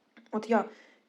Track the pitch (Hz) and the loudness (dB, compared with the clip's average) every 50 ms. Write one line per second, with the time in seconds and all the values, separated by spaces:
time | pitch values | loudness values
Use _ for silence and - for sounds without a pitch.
0 | _ _ _ - - _ - 214 214 214 233 208 190 - - - - - - _ | _ _ _ -20 -14 _ -8 -6 -2 2 2 2 2 0 -6 -18 -20 -20 -20 _
1 | _ | _